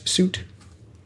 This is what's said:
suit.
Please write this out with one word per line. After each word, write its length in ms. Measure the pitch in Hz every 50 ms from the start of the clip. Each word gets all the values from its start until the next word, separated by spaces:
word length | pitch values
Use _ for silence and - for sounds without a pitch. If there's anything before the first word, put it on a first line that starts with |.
| - -
suit. 340 | - - 185 185 - - - - - - - - - - - - - - -